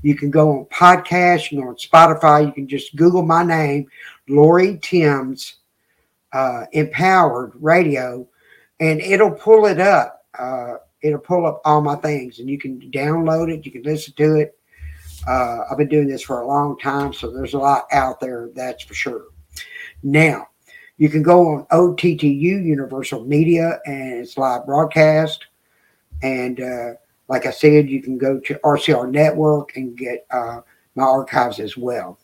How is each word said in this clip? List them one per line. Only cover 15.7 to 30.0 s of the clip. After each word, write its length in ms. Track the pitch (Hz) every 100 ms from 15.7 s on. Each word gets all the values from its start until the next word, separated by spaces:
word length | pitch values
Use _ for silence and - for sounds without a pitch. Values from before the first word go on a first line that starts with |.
I've 80 | 131
been 100 | 147
doing 200 | 151 143
this 140 | 131
for 180 | - 123
a 60 | 117
long 300 | 143 143 139
time, 340 | 139 139 143
so 180 | - 113
there's 240 | 127 131
a 40 | 143
lot 280 | 139 135 -
out 260 | 139 131 127
there, 320 | 127 120 117
that's 280 | 131 127 117
for 120 | -
sure. 320 | - 131 117 - - _ - - - - -
Now, 460 | 139 147 156 131 - _ _ - _ -
you 120 | 151
can 140 | 151
go 260 | 151 175 170
on 180 | 143 -
O 240 | 165 180
T 200 | 180 180
T 140 | 151 151
U 300 | 139 170 196
Universal 680 | 170 143 131 131 131 123
Media, 560 | 120 147 160 170 165 165 143
and 340 | 139 131 120
it's 160 | 120 -
live 300 | 131 123 135
broadcast. 800 | 139 156 160 156 156 160 - - _ _ _ _ _ _ -
And, 380 | 131 131 123 123
uh, 300 | 127 123 120 117 _ _ -
like 180 | 131 131
I 40 |
said, 380 | - 151 151 139
you 140 | 135
can 160 | 127 127
go 200 | 135 135
to 200 | - -
R 120 | 151 143
C 160 | -
R 140 | 127 127
Network 680 | 139 156 151 156 151 139 -
and 200 | 127
get, 300 | 120